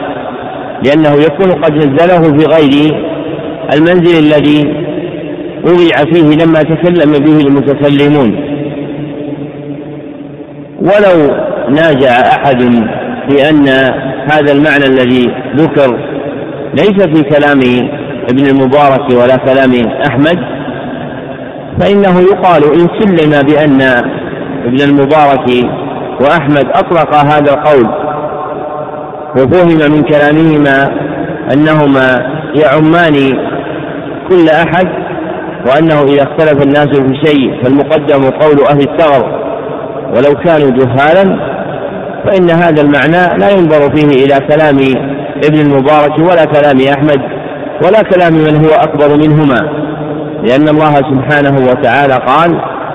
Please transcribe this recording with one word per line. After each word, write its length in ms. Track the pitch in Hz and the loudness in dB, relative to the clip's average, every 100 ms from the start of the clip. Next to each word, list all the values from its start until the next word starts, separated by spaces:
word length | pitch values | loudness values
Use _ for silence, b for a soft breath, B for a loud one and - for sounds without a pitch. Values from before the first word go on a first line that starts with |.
| - - - - - - - - 123 | -8 -10 -12 -12 -12 -12 -12 -6 0
لأنه 280 | 151 151 | 2 2
يكون 380 | 143 156 196 190 | 2 2 2 0
قد 240 | 156 160 151 | 0 0 0
نزله 640 | 147 139 175 180 160 147 | 0 2 2 4 2 2
في 80 | 151 | 2
غير 600 | 160 147 143 151 143 - - - - - - - | 2 2 2 0 -2 -6 -8 -10 -10 -10 -10 -4
المنزل 520 | 147 165 180 170 165 151 | 0 2 2 2 2 2
الذي 560 | 151 143 151 143 - - - - - - - - - | 2 2 2 0 -4 -6 -8 -10 -10 -12 -10 -12 -6
وضع 480 | 156 175 170 139 151 | 0 2 2 2 0
فيه 320 | 170 151 156 165 | 2 4 4 2
لما 160 | 156 | 2
تكلم 500 | 147 156 170 175 147 | 0 0 0 2 2
به 360 | 147 147 151 139 | 2 2 2 4
المتكلمون. 1040 | 139 131 139 143 143 143 147 120 92 95 147 147 143 143 143 147 147 143 139 143 143 147 147 - - - - - - - - - - | 2 0 0 0 2 2 2 2 -2 -6 -8 -8 -8 -10 -10 -10 -10 -10 -10 -12 -14 -14 -12 -12 -14 -16 -16 -16 -16 -18 -18 -18 -4
ولو 540 | 165 208 202 170 143 - - - - | 0 2 4 4 2 0 -4 -6 -2
نازع 400 | 143 165 135 131 | 0 2 2 2
أحد 520 | 120 - 147 143 123 123 120 101 - - - - | 2 2 0 0 0 2 0 0 -6 -10 -10 -2
في 200 | 139 143 | 0 2
أن 180 | 151 139 131 131 139 135 - 143 | 2 2 2 0 -2 -6 -8 -2
هذا 200 | 156 147 | 0 2
المعنى 320 | 139 151 143 139 | 2 2 2 2
الذي 480 | 131 123 127 117 - - 135 | 2 2 2 0 -2 -6 -2
ذكر 420 | 156 147 135 113 - 147 - - - - - | 0 2 0 0 -6 -8 -8 -10 -12 -12 -8
ليس 340 | 139 190 196 180 | -2 0 2 2
في 160 | 156 | 0
كلام 360 | 139 147 147 143 127 123 110 - - - - | 2 0 2 2 2 0 -2 -6 -10 -10 -4
ابن 160 | 127 139 | 0 2
المبارك 640 | 135 135 143 143 131 135 | 2 2 2 2 2 0
ولا 260 | 123 120 131 | 2 2 2
كلام 360 | 135 131 131 123 113 - 143 | 2 2 2 2 0 -2 -4
أحمد، 300 | 123 151 175 - - - - - - - - - - - - - - | 0 0 0 -4 -10 -10 -12 -12 -12 -12 -12 -14 -14 -14 -16 -10 -4
فإنه 420 | 180 202 196 180 | 0 2 2 4
يقال 420 | 180 202 185 165 | 4 2 2 2
إن 240 | 147 151 175 - | 4 2 0 0
سلم 420 | 214 170 151 147 | 0 2 2 2
بأن 400 | 139 147 151 135 131 123 - - - - - - 120 | 2 2 2 2 2 0 -2 -6 -10 -10 -10 -8 -4
ابن 160 | 131 | 0
المبارك 680 | 143 143 139 156 143 135 123 123 156 - - - - - | 2 2 2 2 2 2 0 0 -2 -4 -8 -10 -10 -2
وأحمد 440 | 135 165 143 147 131 180 | 0 0 0 0 0 0
أطلق 400 | 185 170 147 147 | 0 0 2 2
هذا 380 | 143 151 147 | 2 2 2
القول 340 | 135 151 143 110 - 147 - - - 147 139 - 151 147 - - - - 127 | 2 2 2 2 -2 -6 -8 -8 -10 -10 -10 -10 -10 -12 -12 -14 -14 -6 -2
وفهم 540 | 131 175 175 160 147 | 0 2 2 2 2
من 120 | 151 | 2
كلامهما 880 | 147 147 147 151 160 151 143 135 139 - - - - - 139 | 2 2 2 2 2 2 2 2 0 -4 -6 -8 -8 -8 -2
أنهما 760 | 135 156 156 147 135 131 123 127 151 - 143 | 0 2 2 2 2 2 0 -2 -8 -4 0
يعمان 580 | 143 151 156 170 165 143 135 123 - - - - - - - - - | 2 2 2 2 2 2 0 -2 -4 -8 -10 -10 -10 -12 -12 -12 0
كل 200 | 185 160 | 2 4
أحد، 380 | 156 165 165 185 - - - - - - - 120 | 2 0 0 -2 -4 -8 -8 -8 -10 -10 -8 -2
وأنه 340 | 143 165 151 | 2 2 2
إذا 220 | 139 143 | 2 2
اختلف 400 | 135 - 156 139 | 0 0 0 2
الناس 240 | 139 143 143 | 2 2 2
في 280 | 139 135 131 156 | 0 0 0 0
شيء 380 | 143 117 - | 0 0 -2
فالمقدم 640 | 123 143 143 156 143 143 131 | 0 0 0 -2 0 0 0
قول 380 | 127 151 143 131 | 0 2 4 2
أهل 100 | 143 | 2
الثغر 640 | 139 - 160 139 110 - - - - - - - - 113 | 0 0 2 2 0 -6 -8 -8 -10 -10 -10 -10 -4 0
ولو 180 | 139 143 175 | 0 2 0
كانوا 260 | 156 143 | 2 2
جهالا، 800 | 123 127 127 147 180 196 - - - - - - - - - - | 2 0 2 2 2 2 0 -6 -8 -8 -10 -10 -10 -12 -8 -2
فإن 240 | 196 175 | 2 2
هذا 320 | 165 175 151 | 2 2 2
المعنى 560 | 147 143 139 175 180 175 | 2 2 2 2 0 0
لا 100 | 196 | 0
ينظر 460 | 202 165 151 143 147 | 2 2 2 2 2
فيه 300 | 147 131 139 | 2 2 2
إلى 220 | 139 135 | 2 2
كلام 300 | 151 156 139 135 120 - - - - 147 | 2 2 2 2 0 -4 -8 -8 -2 0
ابن 140 | 151 | 2
المبارك 600 | 147 139 135 151 147 151 | 2 2 2 2 2 2
ولا 260 | 170 175 156 | 2 2 2
كلام 320 | 147 147 135 135 | 2 2 2 2
أحمد 280 | 143 151 139 - - - - - - 165 | 0 0 0 -2 -8 -10 -12 -12 -2 2
ولا 160 | 214 | 2
كلام 320 | 202 185 175 | 2 2 2
من 320 | 160 156 151 156 | 2 2 2 2
هو 40 | |
أكبر 480 | 151 156 147 147 147 | 2 0 0 2 2
منهما، 640 | 151 151 143 120 151 147 151 - 151 - - - | 2 2 2 0 -2 -6 -8 -8 -8 -8 -10 -6
لأن 240 | 110 131 151 | -2 2 2
الله 280 | 151 156 147 | 2 2 0
سبحانه 640 | 139 131 127 147 143 139 127 | 0 -2 0 0 2 2 0
وتعالى 440 | 123 120 127 143 | 0 0 2 2
قال: 480 | 127 123 143 170 160 - - - | 0 0 2 2 0 -4 -10 -12